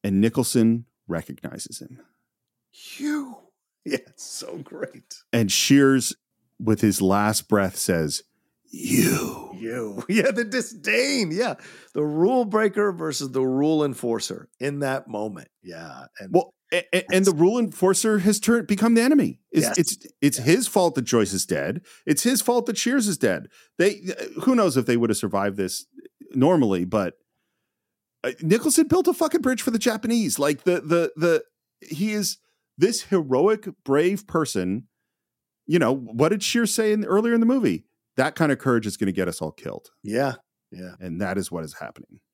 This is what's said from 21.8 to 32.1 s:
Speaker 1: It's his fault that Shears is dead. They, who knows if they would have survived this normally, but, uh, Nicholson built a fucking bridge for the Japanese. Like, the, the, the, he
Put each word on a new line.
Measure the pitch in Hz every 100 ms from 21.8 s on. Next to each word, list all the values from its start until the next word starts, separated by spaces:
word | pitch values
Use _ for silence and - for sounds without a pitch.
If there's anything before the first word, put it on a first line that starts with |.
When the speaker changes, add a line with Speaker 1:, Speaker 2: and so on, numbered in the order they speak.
| _ - -
Speaker 1:
It's | 151
his | 240 262
fault | - 240 240
that | 208
Shears | 240 269 208
is | 170
dead. | 117 82 - _ _ -
They, | 180 208 180 - - -
who | 254
knows | 254 190 131
if | 120
they | 120
would | 117
have | 104
survived | 104 98 101 98
this | 95 - - - - _ -
normally, | 131 139 180 117 92
but, | 92 107 90 - _ _ _ _ _ _ _ _ _ _
uh, | 123 123
Nicholson | 160 220 294 311 311
built | 359 359
a |
fucking | - 320 339
bridge | 262 254
for | -
the | 226
Japanese. | 240 220 226 233 180 -
Like, | 143 147
the, | - 175
the, | 151 170 160 156
the, | 170 160 - _ _ _ -
he | 151 214